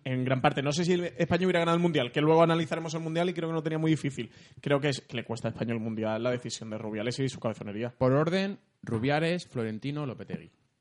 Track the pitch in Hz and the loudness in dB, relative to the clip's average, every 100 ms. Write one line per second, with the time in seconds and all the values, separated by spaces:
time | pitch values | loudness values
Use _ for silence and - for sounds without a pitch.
0 | - 127 127 131 147 139 139 147 180 180 | -4 -2 0 2 2 2 -2 0 2 2
1 | 175 - 165 175 185 180 170 170 175 151 | 0 -2 0 2 2 2 4 4 4 2
2 | 123 147 151 160 165 165 160 165 160 165 | 0 2 4 6 6 4 0 -4 -4 -6
3 | 165 160 175 170 165 165 156 156 160 156 | -4 -2 -2 -2 -2 -2 -2 0 2 2
4 | 147 131 110 - - - - 143 143 131 | 0 -6 -10 -12 -20 -10 0 2 2 -2
5 | - 120 110 113 113 110 117 117 113 110 | -4 -8 -6 -4 -4 -4 -4 -2 -4 -2
6 | 110 110 120 123 120 - 110 107 110 107 | -2 -2 -2 -2 -6 -10 -10 -8 -6 -4
7 | 110 123 135 - 120 107 104 104 117 - | -4 -2 -4 -2 -6 -4 -8 -6 -8 0
8 | 127 135 160 185 196 202 _ _ - 113 | 4 4 4 2 -2 -6 _ _ -6 -2
9 | 127 147 165 175 - 131 113 110 131 147 | 0 2 2 -2 -4 -6 -4 -4 -6 -6
10 | 143 95 95 85 82 _ _ _ | -6 -8 -10 -10 -12 _ _ _